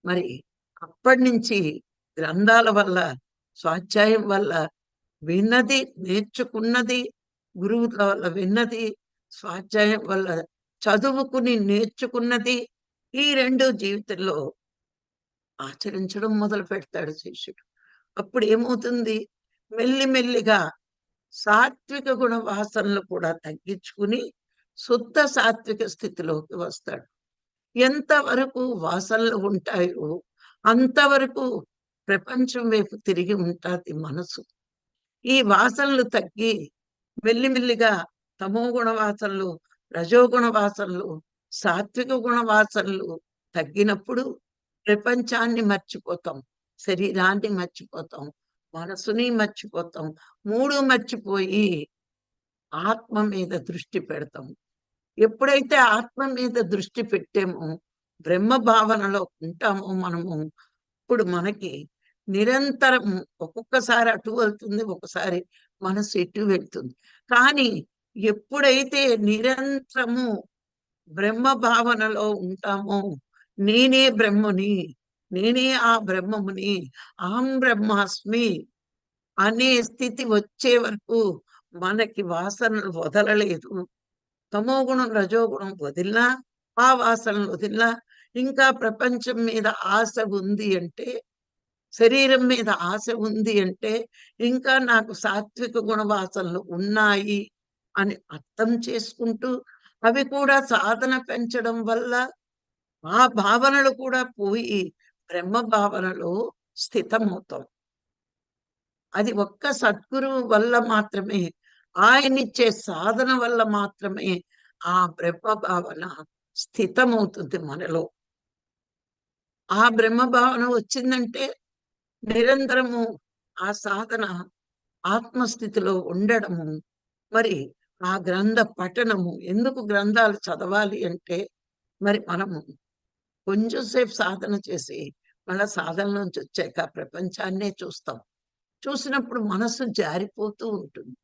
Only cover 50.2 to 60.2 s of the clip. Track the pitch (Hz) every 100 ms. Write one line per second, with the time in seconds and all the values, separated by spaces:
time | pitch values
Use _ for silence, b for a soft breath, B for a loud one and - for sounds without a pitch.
50.2 | b b 202 220 277 285 269 247 - 247
51.2 | - 196 190 196 208 165 147 _ _ _
52.2 | _ _ _ _ _ 151 190 226 - 214
53.2 | 214 196 175 185 127 170 - 185 - 151
54.2 | 151 - 131 - _ _ _ _ _ -
55.2 | 220 220 269 277 262 285 240 214 233 -
56.2 | 269 247 254 233 185 196 180 - 226 196
57.2 | - 208 190 160 160 160 _ _ _ _
58.2 | 156 180 208 262 220 226 214 220 196 196
59.2 | 185 _ 160 170 226 196 190 190 180 170